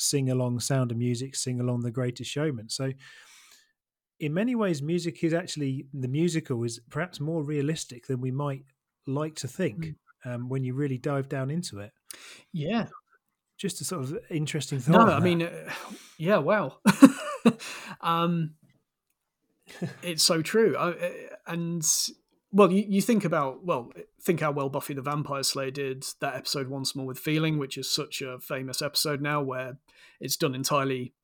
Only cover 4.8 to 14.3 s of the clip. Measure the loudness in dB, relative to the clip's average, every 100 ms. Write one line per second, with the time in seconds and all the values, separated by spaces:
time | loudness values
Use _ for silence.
4.8 | 0 -2 -2 -2 0 0 -2 -4 -2 -4
5.8 | -6 -6 -2 2 2 0 -2 -2 -2 -6
6.8 | -10 -6 -6 -4 -4 -2 -2 0 0 -2
7.8 | -6 -12 -6 -4 -2 -2 -4 -6 -10 _
8.8 | _ _ -6 -4 -4 -6 -8 -2 -2 -2
9.8 | -8 -10 _ _ -8 -6 -4 -2 -2 -2
10.8 | -2 -2 -2 -2 -2 -4 -2 -4 -4 -8
11.8 | -14 -16 -20 -20 -18 -20 -10 -4 -2 0
12.8 | -2 -8 _ _ _ _ _ -8 -6 -4
13.8 | -6 -4 -4 -6 -4